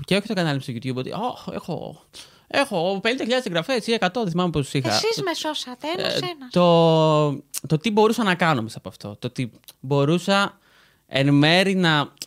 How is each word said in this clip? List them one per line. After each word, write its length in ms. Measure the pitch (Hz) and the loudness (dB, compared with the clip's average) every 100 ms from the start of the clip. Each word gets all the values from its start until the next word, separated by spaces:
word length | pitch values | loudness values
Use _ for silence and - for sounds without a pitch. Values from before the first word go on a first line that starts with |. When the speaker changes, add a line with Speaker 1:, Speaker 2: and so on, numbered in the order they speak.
Speaker 1:
Και 120 | - 190 | -2 -2
όχι 100 | 202 | -2
το 80 | |
κανάλι 200 | 190 165 | -2 -2
μου 60 | 139 | -2
στο 100 | 135 117 | -6 -8
YouTube, 180 | 127 127 | -6 -6
ότι, 140 | 131 | -8
«Ω, 420 | - 240 - - | -6 -8 -8 -12
έχω, 500 | - - 156 - - _ - - _ _ | -12 -10 -10 -10 -16 _ -20 -20 _ _
έχω 520 | 269 269 190 180 196 | -2 0 0 -2 -2
πενήντα 200 | 226 262 | -2 -2
χιλιάδες 240 | 226 254 233 | -2 -2 -2
εγγραφές 400 | 165 156 254 - | -4 -2 -4 -2
ή 60 | |
εκατό», 300 | 226 180 247 | -2 -2 -2
δεν 80 | 208 | -2
θυμάμαι 200 | 170 180 | 0 0
πόσους 240 | 151 131 | -2 -2
είχα. 140 | 143 127 | -4 0
Speaker 2:
Εσείς 340 | 107 440 453 | 0 0 -2
με 100 | 381 | -4
σώσατε, 520 | 311 311 285 254 247 294 359 | -4 -6 -6 -10 -10 -8 -4
ένας, 160 | - | -4
Speaker 1:
Ε, 20 | 58 | -4
Speaker 2:
ένας. 340 | 359 311 247 | -4 -8 -4
Speaker 1:
το, 800 | 175 175 165 165 160 156 151 151 139 - - - | 2 4 6 6 4 4 4 2 -2 -8 -12 -2
το 100 | 160 | -2
τι 100 | 233 | 2
μπορούσα 320 | 208 220 233 | 4 4 2
να 120 | 208 | 0
κάνω 280 | 180 170 135 | 2 2 2
μέσα 160 | 110 - | -2 -10
από 100 | 95 | -14
αυτό. 280 | - 101 104 | -12 -14 -8
Το 80 | 123 | -8
ότι 240 | - 120 - - _ | -6 -8 -10 -20 _
μπορούσα 800 | 135 143 139 175 180 196 202 - _ _ _ _ _ | -2 0 2 2 2 0 0 -6 _ _ _ _ _
εν 240 | 131 139 | 0 4
μέρη 400 | 143 151 175 196 | 6 6 4 4
να 380 | 185 170 151 135 _ | 4 4 4 0 _